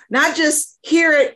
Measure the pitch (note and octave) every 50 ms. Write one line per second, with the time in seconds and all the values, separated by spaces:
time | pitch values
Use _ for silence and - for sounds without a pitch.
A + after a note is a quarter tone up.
0 | _ - G#3 C4 D4+ E4 D#4 E4 D#4+ D4+ D4 - - - _ _ - - D4+ E4+
1 | E4 D#4+ D4+ C#4+ C4 - -